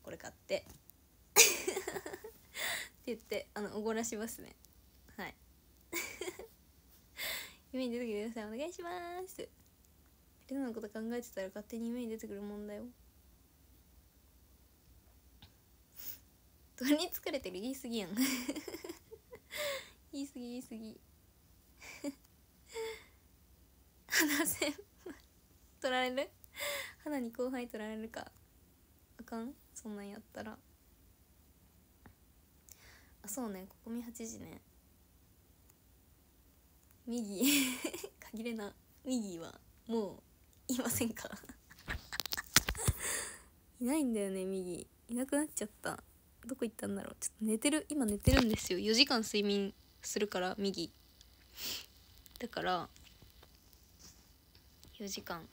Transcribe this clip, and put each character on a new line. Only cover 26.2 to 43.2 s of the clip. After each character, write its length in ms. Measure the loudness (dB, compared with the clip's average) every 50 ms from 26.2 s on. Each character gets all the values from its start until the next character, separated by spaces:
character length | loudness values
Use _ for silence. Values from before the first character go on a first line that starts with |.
| 0 -2 -4 -20 -20 -16 -10 -6 -4 -4 -2 -4 -4 -8 -10 -8 -4
花 160 | 0 0 0
に 120 | 0 0
後 180 | 0 0 0 0
輩 180 | 0 -2 -4 -4
取 140 | -6 -6
ら 80 | -4 -4
れ 60 | -4 -6
る 80 | -6 -6
か。 200 | -8 -8 -10 -10 -14 -20 -20 -20 -20 -20 -20 -20 -20 -20 -20 -20 -20 -20 -20 _ -16 -16
あ 40 | -10
か 160 | -8 -6 -6
ん？ 160 | -4 -6 -8 -12 -18 -16 -16
そ 140 | -10 -8 -8
ん 80 | -8
な 60 | -6
ん 80 | -8 -10
や 80 | -10 -12
っ 40 | -14 -12 -10
た 100 | -8 -8
ら。 140 | -8 -10 -12 -16 -20 -20 -20 -20 -20 -20 -20 -20 -20 -20 _ -20 -20 -20 -20 -20 -20 -20 -20 -20 -20 -20 -20 -20 -20 -20 -20 -20 -20 -20 -20 -20 -20 -20 -20 -20 -20 -20 -20 -20 -20 -20 -20 -20 -20 -20 -20 -20 -20 -20 -18 -12
あ、 40 | -8
そ 180 | -4 -4 -2
う 40 | -2
ね。 180 | -4 -6 -8 -12
こ 60 | -16 -16 -10
こ 40 | -6
み 120 | -6 -6
八 260 | -6 -8 -10 -8 -8 -8
時 120 | -8 -10
ね。 220 | -10 -10 -12 -14 -16 -20 -20 -20 -20 -20 -20 -20 -20 -20 -20 -20 -20 -20 -20 -20 -20 -20 -20 -20 -20 -20 -20 -20 -20 -20 -20 -20 -20 -20 -20 -20 -20 -20 -20 -20 -20 -20 -20 -20 -20 -20 -20 -20 -20 -20 -20 -12 -6 -2
右。 340 | -2 -2 -2 -2 2 4 6 8 8 6 6 4 0 -2 -4 -4
<laughs> 320 | -4 -4 -10 -10 -12 -14 -18 -10
限 120 | -8 -6 -6
れ 100 | -4 -4
な。 220 | -4 -6 -8 -10 -14 -20 -20 -20 -12 -2
右 340 | 0 0 2 2 0 -4 -6
は、 200 | -8 -10 -12 -16 -20 -20 -20 -20 -6 0
も 340 | 0 2 2 0 -4 -10 -16 -20 -20 -20 -20 -20 -20 -18 -4 -2
う、 40 | -2
い 40 | 0
ま 120 | 2 0
せ 160 | 2 2 2
ん 80 | 0 0
か？ 180 | -4 -6 -8 -8 -10 -12 -16 -18 -18 -18 -20 -20 -16 -6 -4 -4 -4 -4 -6 -4 -2 0 0 0 -2 -2 8
<laughs> 1300 | 8 8 8 8 0 4 4 4 4 4 0 0 0 0